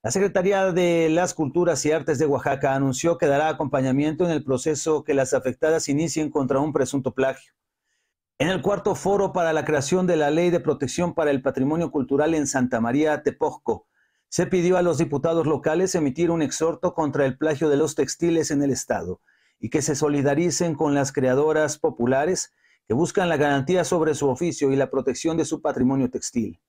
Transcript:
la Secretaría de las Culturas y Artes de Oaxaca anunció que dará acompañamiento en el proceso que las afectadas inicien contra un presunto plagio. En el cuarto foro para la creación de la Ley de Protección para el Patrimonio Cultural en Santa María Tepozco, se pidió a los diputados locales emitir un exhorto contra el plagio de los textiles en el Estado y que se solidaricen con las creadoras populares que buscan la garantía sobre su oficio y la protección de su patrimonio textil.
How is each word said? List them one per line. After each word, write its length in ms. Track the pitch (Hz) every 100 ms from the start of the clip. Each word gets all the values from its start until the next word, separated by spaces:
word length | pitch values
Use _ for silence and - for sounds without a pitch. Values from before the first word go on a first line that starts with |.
la 80 | 110
Secretaría 600 | 190 196 190 185 196 190
de 360 | 175 175 170 160
las 240 | 160 180
Culturas 500 | - 147 175 170 147
y 60 | 151
Artes 280 | 160 143 135
de 80 | 151
Oaxaca 480 | 135 139 135 143
anunció 440 | 135 135 127 165 170
que 80 | 156
dará 220 | 139 156
acompañamiento 760 | 151 147 139 131 131 151 139
en 60 | 170
el 140 | 156
proceso 580 | 120 127 156 143 - 151
que 120 | -
las 200 | 139 131
afectadas 540 | 131 127 123 156 160 151
inicien 420 | 143 160 - 151
contra 300 | 151 127 135
un 120 | 151
presunto 420 | 143 160 139 135
plagio. 380 | - 135 131 - _ _ _ _ _ _ _ _ _
En 100 | 175
el 140 | 190
cuarto 320 | 190 202 202
foro 380 | 175 190 202 196
para 200 | 185 165
la 120 | 156
creación 420 | 151 151 139 185 185
de 100 | 160
la 140 | 147
Ley 200 | 156 175
de 100 | 135
Protección 540 | 156 147 - - 175
para 180 | - 151
el 100 | 139
Patrimonio 480 | 135 127 135 160 165
Cultural 440 | 151 123 139 151
en 120 | 165 139
Santa 340 | 135 127 120
María 440 | 117 135 156 147
Tepozco, 640 | 143 - 151 - - 110 _ _ _ _ _
se 180 | - 175
pidió 300 | 185 175 185
a 60 |
los 160 | 175 147
diputados 480 | 156 143 165 165 151
locales 480 | 147 160 160 185
emitir 360 | 180 147 131 170
un 120 | 170
exhorto 520 | 139 - 160 165 -
contra 300 | - 151 139
el 120 | 139 131
plagio 320 | 156 143 156
de 80 | 143
los 180 | 156
textiles 560 | - 135 - 170 165 147
en 120 | 143
el 80 | 143
Estado 500 | - - - 87 90 _ _ _ _
y 120 | 113
que 120 | 156
se 140 | 143 139
solidaricen 800 | 151 147 135 139 175 - 175
con 200 | 151 156
las 180 | 143 139
creadoras 680 | 143 127 127 156 156 151 -
populares 760 | 160 123 120 131 151 185 - _ _ _ _
que 60 |
buscan 340 | 117 170 - 175
la 80 | 151
garantía 480 | 147 139 135 185
sobre 300 | 165 175 156
su 160 | 143 143
oficio 420 | 123 170 - 139
y 40 | 135
la 140 | 131
protección 460 | 131 127 127 165 160
de 80 |
su 160 | 147 156
patrimonio 500 | 151 135 127 135 127
textil. 480 | - - 120 104 82